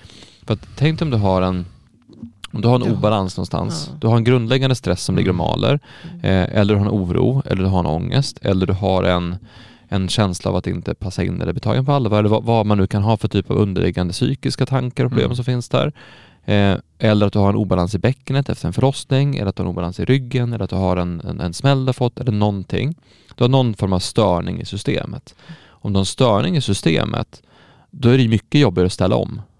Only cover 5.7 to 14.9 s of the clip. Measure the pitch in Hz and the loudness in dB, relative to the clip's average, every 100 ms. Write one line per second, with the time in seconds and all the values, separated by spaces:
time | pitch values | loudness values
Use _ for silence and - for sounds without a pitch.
5.7 | 143 - - - 175 98 95 90 104 101 | 0 -4 -20 -18 -6 0 2 2 2 2
6.7 | 101 101 98 87 85 113 135 - 92 95 | 2 2 0 0 0 2 0 -2 0 2
7.7 | 92 82 80 90 135 139 - - 95 95 | 2 0 -2 0 -2 -2 -4 -2 0 0
8.7 | 95 95 95 92 90 87 95 - - - | 0 0 2 2 0 -2 -8 -12 -20 -20
9.7 | - - 98 92 - 98 87 98 90 92 | -20 -6 -4 -2 0 0 -2 -2 -2 -2
10.7 | 92 - - 95 92 92 90 85 90 107 | -6 -6 -6 -6 -4 -4 -2 -4 -4 -2
11.7 | 120 135 143 107 104 107 110 113 117 104 | 0 0 0 2 2 4 2 2 2 4
12.7 | 104 95 104 104 110 104 101 - 95 104 | 2 2 2 2 2 2 -2 0 2 2
13.7 | 92 87 90 90 - 123 139 - - 127 | 2 0 0 -4 -2 -2 -2 -4 -2 -2
14.7 | 131 127 | -2 -2